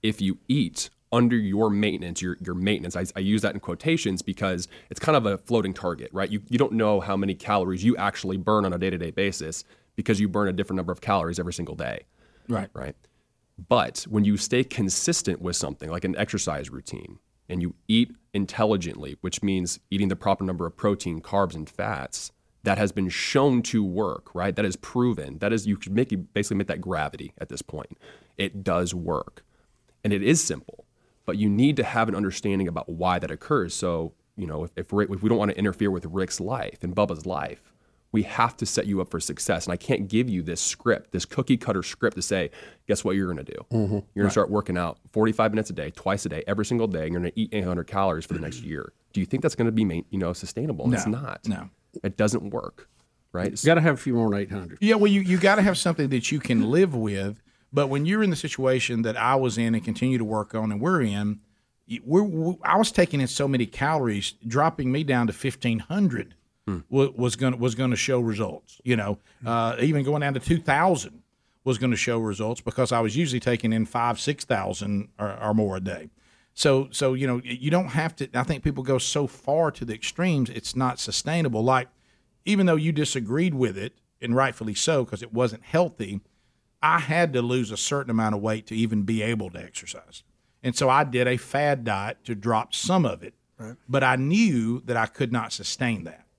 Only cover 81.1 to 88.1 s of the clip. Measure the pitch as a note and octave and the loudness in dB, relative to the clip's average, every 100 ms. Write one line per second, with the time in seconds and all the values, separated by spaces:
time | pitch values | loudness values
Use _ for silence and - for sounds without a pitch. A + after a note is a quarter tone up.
81.1 | - - E3 D#3 A2 A#2 C3 B2+ _ _ | -4 -2 0 0 2 2 2 0 _ _
82.1 | _ _ _ - G3+ F#3 D#3+ D#3 D3 D3+ | _ _ _ 0 4 4 4 2 0 0
83.1 | C3+ G#2+ C3+ F3+ C#3 B2 G2 A2 _ _ | -2 -2 0 0 2 0 0 -10 _ _
84.1 | _ A#2+ A#2+ C3+ - A2+ G2+ - D3+ A#2+ | _ 0 2 2 0 -6 -2 2 2 0
85.1 | G2 A#2 A2 B2 A2+ - D#3+ F3 - G2+ | -6 -6 0 0 -2 -2 2 2 -2 -8
86.1 | G2+ _ _ _ _ _ _ D3+ E3 C#3 | -8 _ _ _ _ _ _ 2 2 2
87.1 | D#3 E3+ B2+ A#2+ B2+ A2 G#2 - C#3+ B2+ | 2 2 2 0 0 -2 -4 -2 -2 0